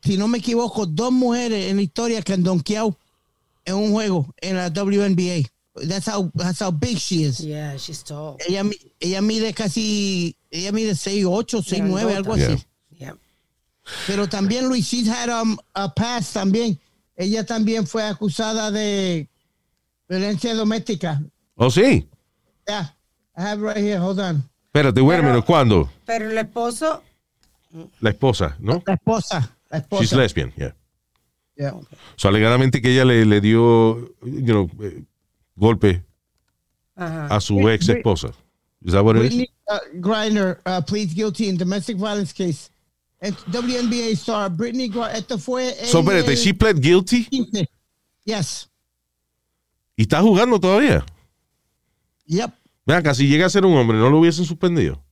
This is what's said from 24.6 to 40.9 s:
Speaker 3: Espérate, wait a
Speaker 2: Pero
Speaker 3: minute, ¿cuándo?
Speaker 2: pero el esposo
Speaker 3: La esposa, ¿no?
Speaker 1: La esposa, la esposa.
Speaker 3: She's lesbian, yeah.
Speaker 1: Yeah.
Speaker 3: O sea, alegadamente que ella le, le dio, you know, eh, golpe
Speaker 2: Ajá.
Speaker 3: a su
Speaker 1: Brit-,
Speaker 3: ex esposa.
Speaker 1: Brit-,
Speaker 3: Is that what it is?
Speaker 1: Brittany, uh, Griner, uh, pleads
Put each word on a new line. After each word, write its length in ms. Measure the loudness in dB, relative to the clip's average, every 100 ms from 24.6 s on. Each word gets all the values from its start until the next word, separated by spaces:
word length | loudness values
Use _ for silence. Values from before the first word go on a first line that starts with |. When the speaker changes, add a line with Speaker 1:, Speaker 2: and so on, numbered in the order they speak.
| _
Speaker 3:
Espérate, 280 | 2 4 6
wait 180 | 4 6
a 40 |
Speaker 2:
Pero 100 | 4
Speaker 3:
minute, 140 | 2 4
¿cuándo? 440 | 4 6 4 2 -6 -6
Speaker 2:
pero 240 | -6 -4
el 80 | -4
esposo 640 | -4 -4 -4 -2 -4 -4 _ _ _ _ _ _ _ -20 -20 _
Speaker 3:
La 100 | -2
esposa, 440 | 0 0 0 -4 -4
¿no? 220 | -4 -4 -2
Speaker 1:
La 80 |
esposa, 600 | -2 0 -2 -2 -4 -4 _ _
la 80 | -10
esposa. 240 | -4 -2
Speaker 3:
She's 100 | 0
lesbian, 400 | 2 2 0 -6 -8
yeah. 180 | -10 -10 _ _ _ _ _ _ _ -10
Speaker 1:
Yeah. 160 | -10
Speaker 3:
O 120 | -10 -20 -20 -20 -2
sea, 120 | 0
alegadamente 540 | 4 4 4 2 2
que 100 | 2
ella 140 | 4 6
le, 180 | 6
le 160 | 6 6
dio, 760 | 6 4 6 6 4 0 -8 _
you 300 | -12 -6 0
know, 180 | 2 0 -6
eh, 200 | -14 -14 -20 _ _ _ _ 0
golpe 460 | 2 4 2 2 -4 _ _ _ _ _ _ _ _ -12
Speaker 2:
Ajá. 300 | -10 -8 -4
Speaker 3:
a 140 | -2
su 160 | 0 2
Speaker 1:
Brit-, 180 | 4 2
Speaker 3:
ex 120 | 2
esposa. 400 | 0 0 -2 -4
Speaker 1:
Brit-, 600 | -14 _ _ _ _ -2
Speaker 3:
Is 40 |
that 100 | 2
what 120 | 4 4
it 60 |
is? 60 | 2
Speaker 1:
Brittany, 200 | 0 -4 _ -8
uh, 80 | -8 -8 -6
Griner, 580 | -2 -2 0 0 0 -4 -6
uh, 160 | -6
pleads 320 | -4